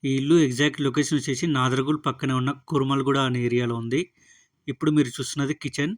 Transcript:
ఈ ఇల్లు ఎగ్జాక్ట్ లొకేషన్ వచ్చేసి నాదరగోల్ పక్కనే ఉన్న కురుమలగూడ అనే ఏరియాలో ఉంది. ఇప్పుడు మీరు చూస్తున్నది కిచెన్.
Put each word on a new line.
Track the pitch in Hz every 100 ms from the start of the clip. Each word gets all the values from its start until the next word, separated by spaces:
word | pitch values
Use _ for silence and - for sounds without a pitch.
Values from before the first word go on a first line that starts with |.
ఈ | 139 135
ఇల్లు | 139 170
ఎగ్జాక్ట్ | 147 120 147 143
లొకేషన్ | 139 123 143 151
వచ్చేసి | 123 127 170
నాదరగోల్ | 139 127 131 135 151
పక్కనే | - 123 135
ఉన్న | 131 127 139 -
కురుమలగూడ | 147 135 139 131 135
అనే | 135 123
ఏరియాలో | 120 120 120 117
ఉంది. | 117 131 180 _ _ _ _ _ -
ఇప్పుడు | 131 156
మీరు | 151 131
చూస్తున్నది | - 131 143 139
కిచెన్. | 143 151 - 147